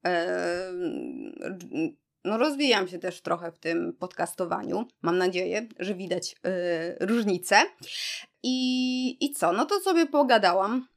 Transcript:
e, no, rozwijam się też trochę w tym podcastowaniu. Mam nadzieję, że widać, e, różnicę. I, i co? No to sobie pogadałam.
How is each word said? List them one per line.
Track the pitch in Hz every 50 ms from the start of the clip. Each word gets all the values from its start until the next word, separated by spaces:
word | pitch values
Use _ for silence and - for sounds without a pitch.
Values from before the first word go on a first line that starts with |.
| _
e, | 175 180 170 170 180 180 180 175 175 175 175 190 185 180 180 180 160 - - 123 127 135 - - 50 - - - - 196 180 175 - - 143 160 151 - _ _ _ _ _ _
no, | 185 208 220
rozwijam | 247 311 285 277 294 269 226 202 190 180
się | 180 175
też | 175 185 175 -
trochę | _ 160 165 170 175 165
w | 160 _
tym | - 160 170 170 175 170 170
podcastowaniu. | _ - 180 - - 165 170 - - 185 170 170 202 208 - - 196 233 233 _ _
Mam | - 170 170 180
nadzieję, | 185 180 180 180 185 180 175 208 233 220 - _
że | - 190 208
widać, | 180 196 180 185 180 170 - - _ _
e, | 175 190 180 175 175 170 165 165 170 - - -
różnicę. | 190 226 233 226 208 190 175 - - 202 202 294 403 - _ - - - - - - - - - - _ _ -
I, | 247 254 254 254 254 254 254 254 254 254 254 254 254 - - -
i | 285
co? | 285 - - 165 -
No | 208 -
to | 294 403 403
sobie | 370 381 370 330 330
pogadałam. | 302 - 294 277 247 247 220 202 185 180 190 190 202 233 262 254 _ _